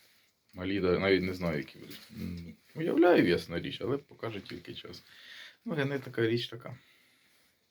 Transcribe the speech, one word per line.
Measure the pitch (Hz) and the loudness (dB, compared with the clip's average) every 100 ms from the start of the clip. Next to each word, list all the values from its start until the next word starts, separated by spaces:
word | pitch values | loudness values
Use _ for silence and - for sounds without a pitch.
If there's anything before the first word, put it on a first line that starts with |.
| _ _ _ _ _ | _ _ _ _ _
Малі | 90 92 98 | -8 -4 0
да-, | 90 82 | 2 4
навіть | 98 92 | 6 4
не | 92 | 4
знаю, | 92 87 73 | -2 -2 -2
які | - - | -4 -12
будуть. | 78 - - | -18 -18 -16
М, | - 87 87 85 - _ - | -10 -8 -8 -12 -16 _ -6
уявляю, | 165 294 180 160 98 | 0 6 8 8 6
ясна | 85 - 85 | 4 0 -6
річ, | 73 - | -6 -6
але | 101 139 | -4 -4
покаже | - - - 98 | -6 -10 -8 -8
тільки | - - - | -10 -12 -12
час. | - - - - - - - - - 233 | -14 -14 -18 -20 -20 -20 -20 -20 -14 -6
Ну, | |
генетика | 156 139 139 127 - 113 | -2 -2 -2 -4 0 2
річ | 120 - | 2 -2
така. | 117 - - _ _ _ _ _ _ _ _ _ | -10 -14 -14 _ _ _ _ _ _ _ _ _